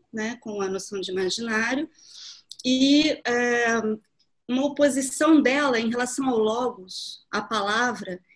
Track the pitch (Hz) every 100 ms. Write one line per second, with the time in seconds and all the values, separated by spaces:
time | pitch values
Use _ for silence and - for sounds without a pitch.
0 | _ 220 220 240 226 202 190 190 190 202
1 | 185 185 185 180 233 220 226 262 320 _
2 | - - - - - - 254 262 269 285
3 | 311 294 - 240 240 240 233 233 214 214
4 | _ _ _ _ - 254 285 285 285 269
5 | 269 - 311 320 247 277 285 233 226 240
6 | 247 - 262 233 214 233 254 190 185 -
7 | - - _ 202 208 220 202 214 247 214
8 | 190 185 _